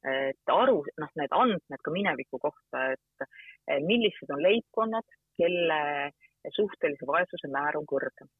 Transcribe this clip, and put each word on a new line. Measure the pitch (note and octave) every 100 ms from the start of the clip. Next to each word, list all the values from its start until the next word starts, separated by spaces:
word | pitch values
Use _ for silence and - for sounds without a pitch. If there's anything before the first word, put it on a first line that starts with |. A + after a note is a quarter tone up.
et | C3+ C3+ C3+ C#3 -
aru, | E3 C4 G#3 C#3+ -
noh, | D3+
need | - C#3
andmed | E3+ B3 F3+ _ C3+
ka | -
mineviku | E3+ G3 C3+ C3+ C3
kohta, | D3+ - _ C3 C3 C3
et, | _ _ C#3 - - - -
eh, | C#3+
millised | D#3 A#3+ G#3+ - -
on | C#3
leibkonnad, | F#3+ A#3 - - A3 A3+ - _ _ -
kelle | F3 F3 E3 D#3 D3 C#3+ C#3+ _ _ _ C#3+
suhtelise | - G#3 - D#3+ C#3+ B2+
vaesuse | D#3 F3+ E3 C#3+
määr | C#3 D3 D3+
on | D3+
kõrgem. | C3+ C3+ - B2+ _